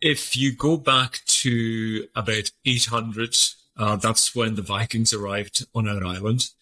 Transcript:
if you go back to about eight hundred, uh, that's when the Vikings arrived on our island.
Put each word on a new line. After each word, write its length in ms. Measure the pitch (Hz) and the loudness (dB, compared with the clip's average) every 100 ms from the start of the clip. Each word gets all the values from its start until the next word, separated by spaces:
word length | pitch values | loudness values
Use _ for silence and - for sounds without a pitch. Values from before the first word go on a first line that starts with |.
if 360 | 160 143 - 123 | 2 0 0 0
you 160 | 135 | 0
go 240 | 127 143 160 | 0 2 2
back 440 | 139 131 127 - - | 4 4 2 -2 -2
to 800 | - 135 120 113 113 110 110 - | 0 2 0 0 -2 -2 -4 -6
about 360 | - 104 107 101 - | -6 -2 -2 -2 -4
eight 220 | - 123 - | 0 2 2
hundred, 500 | 117 113 107 117 - - - _ - | 0 -4 -4 -2 2 0 -2 _ -2
uh, 200 | 107 104 | 0 2
that's 380 | 113 113 - | 2 2 0
when 200 | - 113 | 2 -2
the 80 | 107 | -2
Vikings 500 | 92 98 107 117 113 | -4 -2 -2 0 0
arrived 540 | 110 101 98 101 - 131 | 0 -2 -4 -4 -6 -4
on 140 | - 110 | -2 -2
our 160 | 104 | 0
island. 440 | 92 90 101 120 - _ | -4 -4 0 0 -2 _